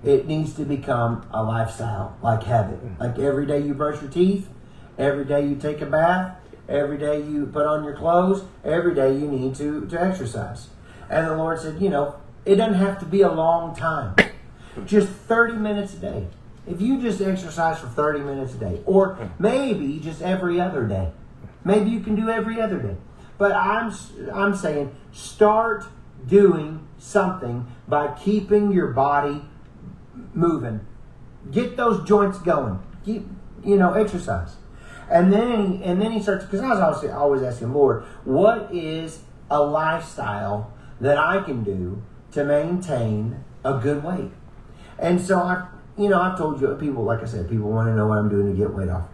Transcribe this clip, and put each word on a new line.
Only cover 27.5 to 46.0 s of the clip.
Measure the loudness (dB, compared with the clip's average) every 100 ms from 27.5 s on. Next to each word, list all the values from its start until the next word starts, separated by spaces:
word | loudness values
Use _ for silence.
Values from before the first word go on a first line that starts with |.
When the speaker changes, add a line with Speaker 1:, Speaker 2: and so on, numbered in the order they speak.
| -6 -8 -14 -2
Speaker 1:
by | -2 -2 -4
keeping | 0 0 4 4 4
your | 2 2
body | 2 2 2 0 -4 -10 -20 -20 -18 -18 -18 -18 -18 -8
moving. | 0 2 2 -2 -6 -10 -18 -20 -20 -20 -18 -4
Get | -2 -2 0
those | 0 0
joints | 4 4 4 0
going. | 0 0 0 -6 -10 -12 -8
Keep, | -8 -8 -14 -16 -8
you | 2 4
know, | 6
exercise. | 4 0 -2 -4 -4 -4 -12 -18 -20 -18 -18 2
And | 6 6
then, | 6 4 2 0 0 0
and | 0
then | 0
he | 0
starts, | 0 -2 -2
'cause | -4
I | 0
was | 2
always, | 2 2 -4
always | 0 2 2 0
asking, | -4 -2
"Lord, | 4 4 4 -6 -14 0
what | 4 6 4 -4
is | -6 -4 -6 -8 -12 -18 -20 -2
a | 0
lifestyle | 2 2 0 -2 -6 -8 -6 -6 -4 -6 -8 -14 -18 -4
that | 2
I | 2 2 0 -2
can | -4
do | -4 -4 -6 -8 -12 -20 -8
to | -4
maintain | 2 2 2 -2 -2 -2 0 -2 -4 -6 -14 -6
a | -2 0
good | 0 -2
weight?" | -2 -4 -6 -12 -20 -20 -20 -20 -18 -2
And | 2 2
so | 4 2
I, | 2 -2 -4 -16 -16
you | -2